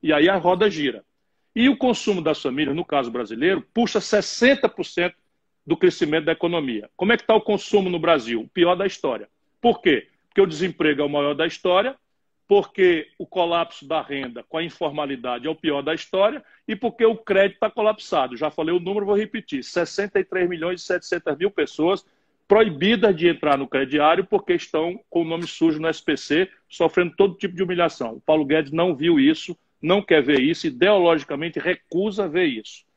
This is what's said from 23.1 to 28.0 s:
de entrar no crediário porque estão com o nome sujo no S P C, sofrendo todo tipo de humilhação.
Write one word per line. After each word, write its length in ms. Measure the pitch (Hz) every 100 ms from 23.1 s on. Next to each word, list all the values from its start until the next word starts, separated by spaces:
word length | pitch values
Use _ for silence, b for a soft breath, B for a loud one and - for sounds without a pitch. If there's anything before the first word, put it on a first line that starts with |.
| 170
de 100 | 170
entrar 300 | 151 151 139
no 100 | 135
crediário 600 | 135 135 147 147 170 190
porque 260 | 202 -
estão 480 | 175 - 160 165 180 _
com 140 | 170
o 20 |
nome 220 | 165 165 170
sujo 340 | - 165 156
no 80 | 165
S 140 | 160
P 120 | -
C, 360 | 143 - 147 185 b b
sofrendo 460 | - 165 - 175 -
todo 220 | 196 175
tipo 160 | 196
de 80 | 175
humilhação. 540 | 185 180 170 -